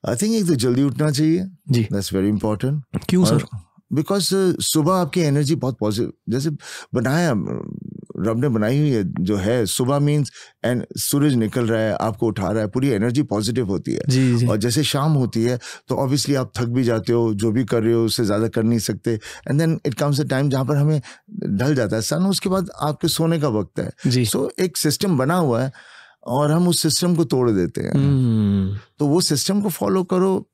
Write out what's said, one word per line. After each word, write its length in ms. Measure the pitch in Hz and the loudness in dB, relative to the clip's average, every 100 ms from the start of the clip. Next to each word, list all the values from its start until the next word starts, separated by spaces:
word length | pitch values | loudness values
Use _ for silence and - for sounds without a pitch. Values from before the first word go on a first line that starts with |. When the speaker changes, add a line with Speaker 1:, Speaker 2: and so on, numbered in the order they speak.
| - | -2
Speaker 1:
I 20 | |
think 140 | 117 | -2
एक 220 | 208 226 180 | 0 0 2
तो 80 | |
जल्दी 280 | 139 127 123 | 2 2 2
उठना 280 | 143 123 151 | 0 0 -2
चाहिए। 360 | 135 156 170 190 - - | 2 2 2 -2 -12 -2
Speaker 2:
जी। 180 | 120 110 | 0 0
Speaker 1:
That's 220 | 101 92 | -2 -2
very 180 | 95 98 | 0 0
important। 480 | 104 110 107 127 147 - - - | 0 -2 -2 -2 -4 -6 -8 0
Speaker 2:
क्यों 180 | 180 180 | 2 2
Speaker 1:
और 140 | 147 | 0
Speaker 2:
सर? 180 | - 104 - _ _ | -2 -14 -16 _ _
Speaker 1:
because, 260 | 139 160 196 | -4 0 -2
uh, 400 | 170 190 185 - | 0 2 2 0
सुबह 320 | - 160 151 | 0 2 2
आपकी 280 | 185 156 180 | 2 0 0
एनर्जी 340 | 156 143 139 | 2 2 0
बहुत 220 | 165 127 123 | 0 -2 -2
पॉजिटिव, 320 | 107 107 104 - - | -2 0 -4 -6 -4
जैसे 220 | 120 156 147 - - - | -2 -2 -6 -12 -18 -4
बनाया, 400 | 127 123 151 175 110 50 - - - - - - - | -2 0 2 2 0 -2 -6 -8 -12 -14 -16 -14 -4
रब 160 | 104 117 | -2 0
ने 120 | 147 | 0
बनाई 300 | 110 107 139 | 0 2 2
हुई 120 | 151 | 2
है 340 | 120 92 - | 2 0 -2
जो 120 | 92 101 | -2 0
है, 300 | 98 123 101 | 0 0 0
सुबह 320 | - 127 143 | 0 0 2
means 320 | 147 147 135 - - _ 113 | 2 0 -2 -8 -20 _ -2
and 160 | 123 - - | -2 -4 -6
सूरज 380 | - 143 147 | -2 2 4
निकल 320 | 123 107 127 113 | 2 0 0 0
रहा 140 | 113 | 0
है, 140 | 110 | 0
आपको 320 | 98 110 104 117 | -2 -4 -2 -2
उठा 220 | 95 92 | -2 -2
रहा 140 | 110 | -2
है, 60 | 110 | -2
पूरी 200 | 127 139 | -2 0
एनर्जी 340 | 107 117 123 | 0 0 0
पॉजिटिव 440 | - 101 104 117 101 | -2 -2 -2 -2 -2
होती 260 | 95 - | -4 -4
है। 80 | - - | -4 0
Speaker 2:
जी, 260 | 131 131 | 2 2
जी। 120 | 120 120 | 2 2
Speaker 1:
और 100 | 107 | 0
जैसे 260 | 120 117 | 0 0
शाम 300 | 147 143 151 | 0 0 2
होती 300 | 151 117 113 | 2 0 0
है, 140 | 117 123 | 0 -2
तो 500 | - - _ 131 135 | -6 -18 _ -2 0
obviously 300 | 143 143 139 | 0 0 -2
आप 160 | 120 - | -2 -4
थक 80 | |
भी 200 | 120 123 | -2 0
जाते 280 | 120 113 101 | 2 0 2
हो, 220 | 117 113 | 2 2
जो 180 | 104 113 | 0 0
भी 120 | 110 | 0
कर 180 | 113 120 | 0 0
रहे 100 | 110 | 2
हो 120 | 117 | 2
उससे 200 | 113 - | 2 0
ज़्यादा 240 | 107 104 110 | 0 0 0
कर 140 | - | 0
नहीं 160 | 113 117 | 0 0
सकते। 400 | - 98 - 110 - - - | -2 -4 -2 -4 -6 -14 -4
And 100 | 143 | 0
then 300 | 165 160 147 | 0 0 -4
it 100 | 107 | -2
comes 180 | 147 139 | -2 0
a 80 | 131 | 0
time 200 | 131 143 | 0 0
जहाँ 160 | 131 | 0
पर 120 | 131 147 | 0 0
हमें 260 | 147 156 - - - - | 2 0 -4 -20 -16 -8
ढल 300 | - 98 131 | -4 0 2
जाता 220 | 139 104 110 | 2 0 -2
है 60 | |
सन, 140 | 104 151 | -2 0
उसके 320 | 190 190 190 | 0 0 0
बाद 220 | 190 190 - | -2 -4 -4
आपके 260 | 147 147 165 | -4 -2 -2
सोने 320 | - 165 165 | 0 0 0
का 80 | 143 | 0
वक्त 320 | 107 92 - | 0 -2 -6
है। 100 | - - 143 | -8 -4 0
Speaker 2:
जी। 200 | 123 113 | 2 2
Speaker 1:
So 220 | - 269 - | 0 -2 -2
एक 160 | 185 - | -4 0
सिस्टम 420 | 151 - 202 151 | -2 0 0 0
बना 160 | 131 | 2
हुआ 280 | 180 151 117 | 2 2 0
है 100 | 131 - - - - _ - | -2 -6 -20 -20 -20 _ -4
और 240 | 127 147 | 0 2
हम 180 | 160 180 | 4 2
उस 100 | 165 | 2
सिस्टम 360 | 160 - 180 | 0 0 0
को 100 | 170 | 2
तोड़ 260 | 170 127 123 | 2 2 4
देते 300 | 101 85 - | 2 0 -2
हैं। 140 | - | -2
Speaker 2:
हम्म। 840 | 143 139 135 123 110 104 101 95 101 - _ | 2 2 2 2 2 2 2 0 -4 -12 _
Speaker 1:
तो 80 | 147 | 2
वो 140 | 165 | 2
सिस्टम 420 | 180 147 - 202 | 2 0 0 0
को 60 | 202 | -2
फॉलो 340 | 156 202 190 | -2 0 0
करो 460 | 180 185 190 190 - | 0 0 2 0 -4